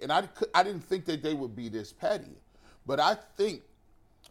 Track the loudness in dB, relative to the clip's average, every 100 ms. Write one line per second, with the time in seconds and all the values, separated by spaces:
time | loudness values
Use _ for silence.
0 | 0 0 0 -4 0 4 2 0 -4 -4
1 | -2 -2 -2 -2 -4 -8 -8 -8 -8 -4
2 | -2 -2 -6 -20 _ _ -20 -14 -2 4
3 | 4 2 -2 -2 -2 -2 -12 _ _ _
4 | _ _ -18